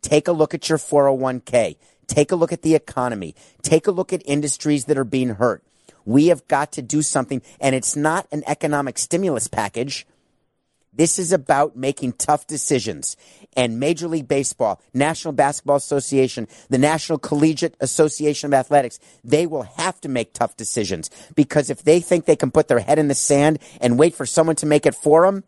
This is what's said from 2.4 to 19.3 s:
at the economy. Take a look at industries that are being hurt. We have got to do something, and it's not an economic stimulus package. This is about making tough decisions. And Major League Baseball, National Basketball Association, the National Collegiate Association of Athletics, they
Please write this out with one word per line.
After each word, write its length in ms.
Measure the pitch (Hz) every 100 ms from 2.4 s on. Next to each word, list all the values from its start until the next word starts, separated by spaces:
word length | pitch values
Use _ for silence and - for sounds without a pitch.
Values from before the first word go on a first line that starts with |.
| 165
at 80 | 165
the 120 | 156
economy. 600 | 156 - - 123 110 85 - _ _
Take 260 | - 160 180
a 40 |
look 240 | 180 -
at 80 | 175
industries 640 | - 143 147 - 151 147 123
that 100 | 143
are 80 |
being 260 | 127 131 127
hurt. 320 | 104 120 95 _ _ _ _ -
We 220 | 123 160
have 200 | 160 _
got 240 | 139 147
to 100 | -
do 200 | 123 147
something, 400 | 151 151 131 131 - _
and 140 | 139
it's 220 | 131 - -
not 300 | 151 170 196
an 100 | 147 -
economic 520 | 147 156 147 139 -
stimulus 480 | - 170 196 127 -
package. 600 | - 101 117 135 - - _ _ _ _ _ _ _ _
This 260 | 110 165 -
is 140 | 175
about 440 | 180 131 139 151 123
making 380 | 131 143 127
tough 320 | - - 147 -
decisions. 680 | 151 - 135 107 78 67 - _ _ -
And 240 | - 123 113
Major 300 | 143 165 170
League 180 | 160 127
Baseball, 540 | 139 135 - 113 95 _
National 380 | 127 143 160 170
Basketball 440 | 143 139 147 - 143
Association, 720 | - 143 131 135 131 - 110 - _
the 80 | 131
National 400 | 147 160 - 156
Collegiate 580 | - 147 160 151 165 _
Association 680 | 131 - 156 - 151 143 147
of 60 |
Athletics, 440 | 139 127 147 127 - _ _
they 240 | 123